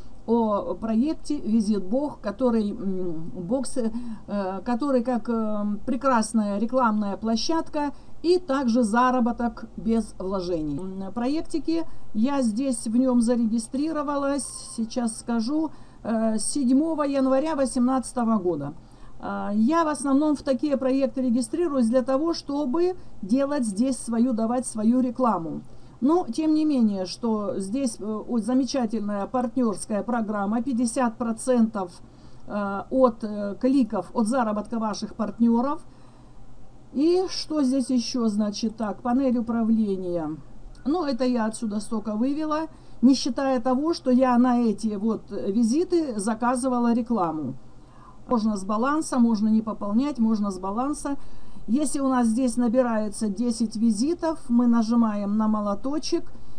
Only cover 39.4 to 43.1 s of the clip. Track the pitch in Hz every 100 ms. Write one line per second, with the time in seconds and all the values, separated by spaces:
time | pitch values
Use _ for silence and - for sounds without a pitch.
39.4 | 226 233 220 226 208 190 180 175 151 160
40.4 | - - - - - 349 285 254 254 240
41.4 | 220 220 226 208 - 220 214 214 262 285
42.4 | 311 302 320 - - - 240